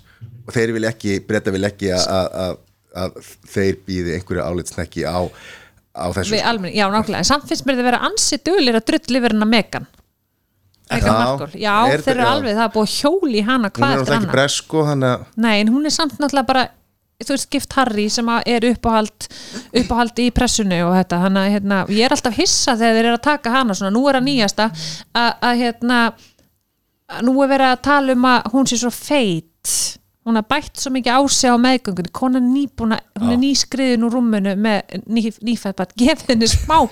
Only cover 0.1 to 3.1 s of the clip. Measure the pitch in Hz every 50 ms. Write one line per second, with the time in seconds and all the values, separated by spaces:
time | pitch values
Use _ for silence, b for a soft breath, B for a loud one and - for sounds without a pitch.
0.1 | B B B B - - - - - 123 113 117 113 113 110 110 113 - - 104
1.1 | 98 92 95 - 107 104 - 104 95 95 98 104 101 - 101 95 90 92 85 -
2.1 | 95 95 90 - - 90 92 90 80 - _ _ _ _ _ _ - 90 92 90